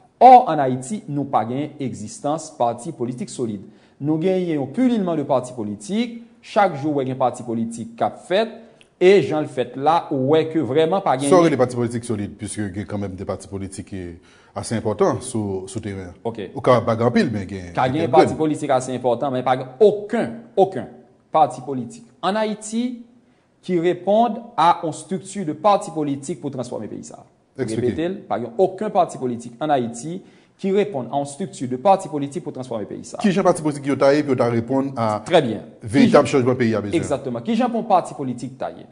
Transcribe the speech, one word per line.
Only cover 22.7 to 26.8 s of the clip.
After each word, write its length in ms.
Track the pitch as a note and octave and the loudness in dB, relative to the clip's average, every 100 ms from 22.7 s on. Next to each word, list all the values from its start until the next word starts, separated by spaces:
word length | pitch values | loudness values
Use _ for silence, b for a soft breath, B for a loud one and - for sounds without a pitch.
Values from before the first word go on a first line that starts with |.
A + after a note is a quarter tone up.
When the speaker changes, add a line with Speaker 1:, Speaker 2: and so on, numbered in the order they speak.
| A3+ B3 B3 - _ b b b _ | -4 -4 -6 -16 _ b b b _
Speaker 1:
ki 160 | - F3+ | -2 0
reponde 580 | F3 F3 G3 G#3 A#3 - - - | 0 0 2 2 2 -2 -6 2
a 220 | E3 E3+ | 4 4
yon 140 | D#3+ C#3 | -2 -6
strikti 480 | - F#3+ - G3+ D#3 | -6 -8 -6 -8 -6
de 80 | |
parti 400 | D3 G#3 G3+ F3 | 0 2 2 0
politik 480 | D#3 C#3+ C#3 C#3 F3 | -4 -2 -4 -6 -8
pou 80 | C#3+ | -8
transfòme 360 | C3 A#2 A#2+ | -8 -8 -8